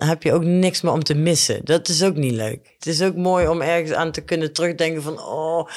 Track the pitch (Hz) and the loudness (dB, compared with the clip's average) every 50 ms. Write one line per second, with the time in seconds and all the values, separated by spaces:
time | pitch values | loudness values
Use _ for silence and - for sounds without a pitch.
0 | 147 156 165 156 - 151 127 170 165 170 180 185 185 180 180 - - 165 123 160 | 0 0 0 2 2 2 2 4 4 2 4 4 2 2 0 0 0 0 0 0
1 | 147 - 151 147 156 175 165 135 - - 104 - - - 160 170 170 - 165 151 | 0 0 0 2 2 2 2 2 2 0 -2 -4 0 0 0 0 2 0 0 2
2 | 190 196 160 151 139 127 120 110 110 110 131 - - _ _ _ - - 165 156 | 2 2 2 0 0 0 0 -2 -2 -4 -6 -8 -12 _ _ _ -6 -4 -2 0
3 | 185 190 165 180 180 185 185 180 170 156 170 170 143 165 170 170 160 156 139 139 | 0 0 0 0 0 2 2 4 2 2 2 0 0 0 0 0 0 0 -2 -2
4 | 165 160 147 165 - - 175 160 160 151 156 - 170 175 165 - 165 160 165 156 | -2 -2 -4 -8 -4 -4 -2 -2 -2 -4 -2 -2 -2 -2 0 0 -2 -2 -2 -4
5 | 143 156 160 - - - 117 156 156 160 165 170 165 - - | -6 -6 -8 -8 -8 -6 -6 -4 -2 0 0 -2 -2 -4 -10